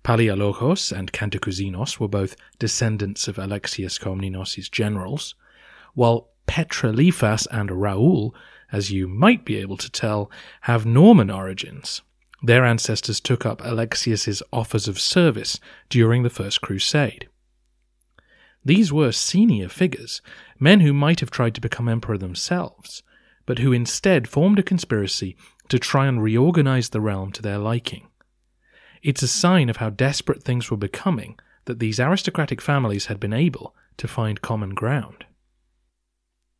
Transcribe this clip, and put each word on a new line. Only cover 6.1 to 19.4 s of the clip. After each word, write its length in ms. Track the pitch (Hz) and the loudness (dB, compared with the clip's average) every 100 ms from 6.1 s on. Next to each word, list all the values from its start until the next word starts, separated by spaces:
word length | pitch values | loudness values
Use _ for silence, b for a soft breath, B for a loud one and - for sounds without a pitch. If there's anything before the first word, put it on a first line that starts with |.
| 117 - _ - | 2 -4 _ -6
Petralifas 1000 | - 160 - 123 110 170 170 107 107 - | -4 -4 -2 -2 4 4 4 2 0 -2
and 180 | 113 101 | -4 -4
Raoul, 640 | 92 101 95 131 185 110 - B B B | -2 -2 2 4 4 0 -8 B B B
as 200 | 104 98 | -6 -2
you 160 | 98 92 | -2 -4
might 380 | 98 185 240 - | 2 4 4 0
be 120 | 101 | -6
able 200 | 98 98 | -6 -10
to 120 | - | -10
tell, 380 | - 110 104 101 B B B | -6 -4 -2 -4 B B B
have 240 | - 117 110 | -2 0 4
Norman 440 | 120 196 214 98 | 8 10 10 6
origins. 720 | 98 95 95 - - - - - _ _ _ | -2 -8 -10 -12 -14 -12 -12 -14 _ _ _
Their 240 | 120 120 127 | 2 4 4
ancestors 540 | 113 - 110 - 107 | 2 0 -4 -4 -4
took 260 | - 123 110 | -2 -2 -2
up 160 | 110 | -6
Alexius's 800 | 120 113 113 - - 107 - 98 - | -6 -4 -4 -2 -2 -2 -2 -6 -6
offers 340 | 117 110 113 101 | -4 -2 -2 -2
of 120 | 95 | -4
service 600 | - 185 170 117 - - B B B | 0 4 4 2 -4 -10 B B B
during 340 | 123 113 120 | 4 4 4
the 60 | 120 | 2
First 320 | - 98 - | -2 -4 -4
Crusade. 680 | - 98 - 151 127 - - _ _ _ _ _ _ _ _ _ b b b b | -4 -4 -2 0 -2 -4 -18 _ _ _ _ _ _ _ _ _ b b b b
These 300 | 135 185 202 | 2 4 4
were 180 | 143 143 | 4 2
senior 580 | - - 175 | 0 0 4